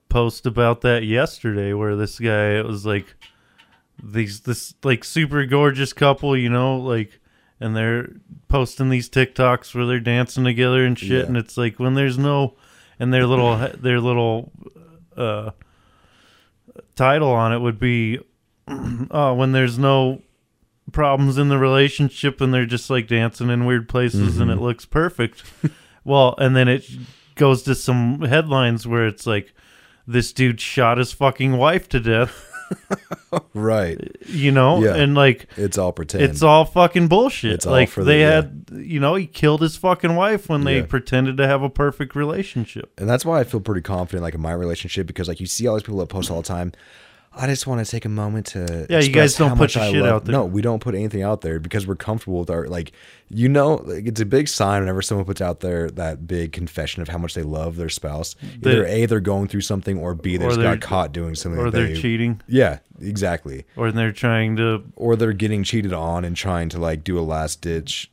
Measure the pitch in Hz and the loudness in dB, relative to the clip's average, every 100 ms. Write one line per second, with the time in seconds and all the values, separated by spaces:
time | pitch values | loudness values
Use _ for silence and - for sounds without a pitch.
0 | - 120 117 - 127 113 117 117 123 120 | -2 0 0 -2 -2 2 2 2 2 0
1 | 110 113 160 - 117 101 101 101 107 104 | 0 0 -2 -4 -6 -4 -2 -2 -2 -2
2 | 104 - 113 107 104 104 113 104 104 101 | -4 -4 0 2 2 0 -2 -4 -2 -4
3 | - _ - _ _ _ _ _ _ - | -4 _ -20 _ _ _ _ _ _ -20
4 | 107 110 104 104 127 117 - - 139 120 | -8 -4 -4 -6 -8 -8 -10 -4 0 0
5 | - - 139 147 131 143 147 135 135 - | 0 -2 -2 -2 0 2 2 2 -4 2
6 | 143 139 143 135 120 123 131 131 127 117 | 2 2 0 0 0 0 0 -2 -2 -4
7 | 104 _ _ _ _ - 113 110 113 120 | -4 _ _ _ _ -10 -6 -2 -2 -2
8 | - - - - - 139 123 - 131 127 | -4 -14 -20 -12 -2 0 0 -2 0 0
9 | 120 135 127 - 127 123 - 120 120 123 | 0 0 0 2 2 2 -2 -4 -2 -2
10 | 117 120 123 131 127 117 127 131 127 123 | 0 0 0 -2 0 2 2 4 2 0
11 | - 127 - 120 110 - 117 104 127 135 | 0 0 0 -2 -4 -4 -4 -2 0 0
12 | 139 127 143 143 139 - _ _ _ - | 0 0 0 0 -2 -4 _ _ _ -6
13 | 120 127 123 127 120 110 131 - 127 123 | 0 2 4 4 2 2 -2 -4 0 0
14 | 120 120 117 113 - - - - 165 165 | 2 0 0 -2 -6 -18 -20 -20 -20 -20
15 | _ - 117 104 107 - _ _ _ _ | _ -6 -4 -4 -8 -14 _ _ _ _
16 | _ _ _ _ _ _ _ - - - | _ _ _ _ _ _ _ -20 -12 0
17 | 131 147 147 120 113 120 120 107 123 120 | 2 4 2 2 2 0 -2 0 0 0
18 | 110 120 - _ _ _ - 135 120 120 | 0 -4 -10 _ _ _ -12 -8 -6 -6
19 | 135 151 139 123 131 131 127 117 139 135 | -4 0 0 2 2 2 0 2 2 2
20 | 131 135 _ _ _ _ _ _ - - | 0 -4 _ _ _ _ _ _ -8 0
21 | 147 139 139 135 143 139 135 135 143 - | 2 4 2 2 2 4 4 4 4 2
22 | 143 - 143 135 131 127 117 120 - 127 | -2 0 -4 0 0 2 0 -4 -2 -2
23 | 110 117 117 - 120 120 123 123 113 127 | 0 0 0 -2 -2 0 2 0 0 0
24 | 123 104 98 82 120 113 120 117 - 147 | 0 2 2 2 0 0 -2 -4 -2 0
25 | 170 - 117 - - - 151 - _ _ | 0 -2 -4 -6 -20 -6 -6 -6 _ _
26 | 135 139 127 - 135 131 123 131 - 127 | 2 4 6 4 4 4 4 2 -4 -18
27 | 123 - _ - 143 127 135 127 - 123 | -18 -20 _ 2 4 4 0 -2 0 0
28 | 120 143 151 151 160 135 120 113 117 117 | 0 0 2 2 2 2 2 0 -2 0
29 | 110 104 120 104 - _ _ _ _ _ | 0 -2 -4 -4 -4 _ _ _ _ _
30 | - 120 113 - 127 113 - - 117 120 | -2 -2 0 0 0 0 -4 2 2 2
31 | 123 - 139 - 131 127 143 180 - 135 | -2 0 0 2 0 2 2 0 -2 -2
32 | 113 113 123 - - - - - - 196 | 2 2 0 -4 -18 -16 -12 -12 -8 -8
33 | - - _ - - 107 110 110 90 82 | -8 -16 _ -8 -6 -4 0 0 -2 -6
34 | - - - 165 139 135 131 156 107 120 | -12 -16 -10 0 2 6 6 6 4 4
35 | 143 143 139 120 - - 101 98 90 - | 4 6 4 4 -4 -4 -2 0 -2 -2
36 | 78 - 143 147 156 156 160 180 175 180 | -4 0 0 4 6 6 6 4 4 4
37 | 170 185 262 - 113 - - 131 117 - | 4 4 4 0 -2 -2 2 2 2 2
38 | 120 151 151 156 143 147 - - 160 151 | 4 6 6 4 2 -6 -16 -14 -6 0
39 | 139 190 180 - 151 151 160 - 185 180 | 0 0 -4 2 2 4 0 0 0 0
40 | 170 170 196 208 - 147 139 135 - 131 | 0 0 0 0 -2 -2 0 0 0 -4
41 | - 127 135 131 135 139 135 - 143 - | 0 0 0 2 2 2 0 0 -2 -2
42 | 139 143 147 190 196 - 110 - - - | -6 -4 -4 -4 -4 -6 -6 -8 -16 -6
43 | 101 127 160 165 120 117 95 95 85 92 | 0 0 2 0 0 -2 -2 -4 -2 -4
44 | 90 92 85 80 80 87 87 85 90 - | -4 -6 -6 -4 -4 -4 -4 -6 -6 -6
45 | 82 87 87 85 92 - 117 107 107 98 | -6 -6 -6 -6 -8 -4 -2 -2 -2 -6
46 | 85 95 85 85 82 87 87 - - - | -2 -2 -2 -4 -6 -6 -6 -10 -20 -20
47 | - _ _ - 131 135 135 123 107 117 | -20 _ _ -6 -4 -2 -2 -4 -4 -6
48 | 107 107 104 107 101 95 87 85 78 165 | -4 -4 -4 -4 -6 -6 -6 -6 0 2
49 | 139 147 151 - 147 117 110 120 107 120 | 4 6 4 4 4 4 4 2 0 2
50 | 123 107 104 131 92 98 117 113 127 95 | 2 2 0 0 0 -2 -2 -2 -4 -4
51 | 107 104 98 107 82 82 82 110 95 92 | -4 -2 -2 -2 -4 -6 -4 -6 -4 -6
52 | - 110 - 90 85 85 80 87 80 - | -6 -6 -4 -4 -4 -4 -4 -8 -10 -14
53 | - - - 110 123 143 143 151 - 80 | -20 -20 -10 0 4 4 4 2 -4 -8
54 | 113 110 101 131 147 - 98 101 95 95 | -6 -4 2 2 2 0 0 2 0 -2
55 | - 101 95 92 90 85 90 85 82 - | -2 -2 -2 -4 -4 -4 -4 -2 -4 -4
56 | 82 78 85 90 82 82 85 - 76 - | -6 -6 -6 -4 -4 -6 -8 -6 -8 -8
57 | 80 85 85 87 76 78 82 82 82 - | -8 -6 -6 -6 -6 -6 -6 -6 -8 -8
58 | 76 76 82 - 98 123 127 120 - 107 | -8 -8 -8 -12 -16 -4 2 2 2 0
59 | 117 110 95 98 101 101 - 98 95 95 | 2 0 0 -2 -2 -4 -4 -4 -4 -6
60 | 85 82 90 87 85 117 117 110 - 92 | -6 -6 -4 -2 0 2 2 0 -2 -2
61 | 78 73 85 80 87 82 80 - 80 80 | -2 -4 -6 -6 -6 -4 -2 0 -2 -2
62 | 120 113 117 110 - 127 107 73 _ - | -2 -2 -2 -4 0 2 4 0 _ -14
63 | 95 104 98 85 71 67 - - 113 110 | -8 -4 -2 -2 -6 -14 -12 -6 -2 -2
64 | 113 104 120 113 110 110 113 110 - - | -2 -2 0 0 0 0 0 -2 -6 -4
65 | 117 113 113 98 107 107 98 117 98 85 | 0 2 0 0 -2 -2 -2 -2 -2 -4
66 | 82 87 87 87 98 87 82 87 82 80 | -4 -4 -4 -4 -4 -2 -4 -4 -4 -4
67 | 87 87 80 78 76 - 85 82 69 - | -4 -2 -2 -4 -4 -6 -6 -6 -6 -10
68 | - | -12